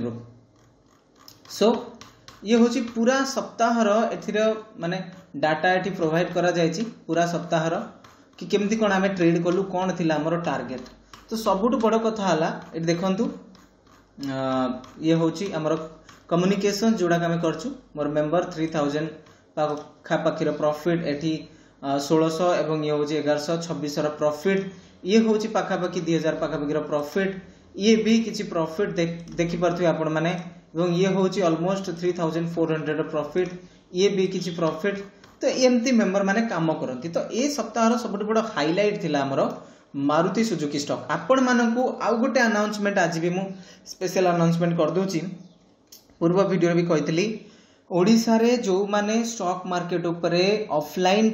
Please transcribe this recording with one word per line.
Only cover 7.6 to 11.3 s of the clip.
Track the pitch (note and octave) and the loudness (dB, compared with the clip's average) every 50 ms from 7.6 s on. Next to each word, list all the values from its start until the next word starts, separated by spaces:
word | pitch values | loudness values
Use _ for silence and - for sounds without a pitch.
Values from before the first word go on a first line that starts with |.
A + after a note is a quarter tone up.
| D#3+ E3 E3+ G#3 A#3 - - - - - - - - _ _ - | 0 0 -2 -4 -6 -10 -14 -20 -20 -20 -20 -20 -20 _ _ -14
କି | F3 | -4
କେମିତି | - G#3 F#3+ G#3 G3 A3+ | -2 0 0 0 0 0
କ'ଣ | A3 G#3+ G3 | 2 2 2
ଆମେ | F#3+ F#3+ G3 F#3+ | 2 2 2 0
ଟ୍ରେଡ୍ | F#3+ F3+ E3+ E3+ E3+ E3+ E3+ | 2 2 4 4 4 4 2
କଲୁ, | F3 F3+ G3 F#3+ F#3+ F#3 | 2 0 0 0 -2 -2
କ'ଣ | F3+ F#3 F#3 E3+ F3 | -2 -2 -2 -2 0
ଥିଲା | E3 D#3+ D3+ | 0 0 0
ଆମର | D3 D3+ E3 E3+ E3+ E3+ D#3 | 0 0 -2 -2 -2 -2 -4
ଟାର୍ଗେଟ୍। | C3+ B2+ A#2+ - B2+ A#2 - - - - _ _ - - - | -4 -4 -6 -8 -10 -10 -12 -16 -20 -20 _ _ -20 -20 -12
ତ | - | -10